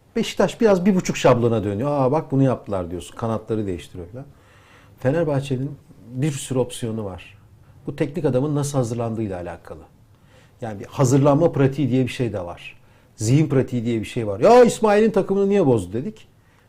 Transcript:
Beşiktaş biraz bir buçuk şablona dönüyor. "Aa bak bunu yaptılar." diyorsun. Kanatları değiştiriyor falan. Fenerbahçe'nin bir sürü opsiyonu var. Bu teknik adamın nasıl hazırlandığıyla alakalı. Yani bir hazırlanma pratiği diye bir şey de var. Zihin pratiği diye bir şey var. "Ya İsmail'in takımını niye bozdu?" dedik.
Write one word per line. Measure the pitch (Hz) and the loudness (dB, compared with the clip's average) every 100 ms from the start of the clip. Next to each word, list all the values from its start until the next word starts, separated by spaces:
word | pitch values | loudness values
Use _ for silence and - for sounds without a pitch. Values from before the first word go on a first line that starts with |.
| _ 233 | _ -6
Beşiktaş | 220 - 196 - | -4 0 -2 2
biraz | 226 190 185 | 2 4 4
bir | 185 | 2
buçuk | - 147 | 0 0
şablona | 151 120 117 113 | 4 4 4 0
dönüyor. | 101 101 143 | -2 -4 -2
"Aa | 143 131 | 0 0
bak | 151 - | 0 0
bunu | 135 | 2
yaptılar." | 135 113 - 98 87 | 2 0 -4 -6 -6
diyorsun. | 87 85 - | -8 -12 -8
Kanatları | 113 110 - 110 101 | -6 -6 -4 -4 -4
değiştiriyor | 87 - 90 87 | -8 -12 -16 -16
falan. | 117 139 - _ _ _ - - - | -16 -18 -20 _ _ _ -20 -20 -4
Fenerbahçe'nin | 127 160 160 139 139 123 139 139 _ - 107 | -2 0 0 -2 -2 -6 -6 -10 _ -20 -14
bir | 127 156 | -6 -4
sürü | 135 - 131 | -4 -4 -2
opsiyonu | 123 - 117 113 101 | -2 -4 -8 -6 -8
var. | 92 - - _ - - - - | -12 -18 -20 _ -20 -20 -16 -14
Bu | 139 | -4
teknik | 147 143 143 | -4 -2 0
adamın | 127 151 147 | 0 0 -2
nasıl | 143 139 | -2 -2
hazırlandığıyla | 113 117 117 110 107 90 | -2 -2 -4 -4 -4 -6
alakalı. | 87 85 - 85 - _ _ _ _ - _ _ | -10 -12 -16 -18 -20 _ _ _ _ -20 _ _
Yani | 117 101 | -12 -10
bir | 95 | -10
hazırlanma | - 131 139 143 143 170 | 0 4 6 4 4 2
pratiği | 135 135 139 131 | 2 0 0 0
diye | 127 | 0
bir | 123 | -2
şey | - 120 | -2 -4
de | 98 87 | -4 -10
var. | 85 - - _ _ _ - | -14 -18 -20 _ _ _ -6
Zihin | 110 139 151 | 2 2 4
pratiği | 135 - 123 113 | 2 0 -2 -2
diye | 113 | -4
bir | 98 | -4
şey | 127 107 | -6 -6
var. | 98 | 2
"Ya | 170 247 | 6 8
İsmail'in | 240 - 214 208 220 | 8 4 2 4 4
takımını | 220 - 196 196 | 2 0 0 2
niye | 202 147 | 2 4
bozdu?" | 117 90 | 2 0
dedik. | 107 180 - - _ _ _ | -8 -8 -14 -20 _ _ _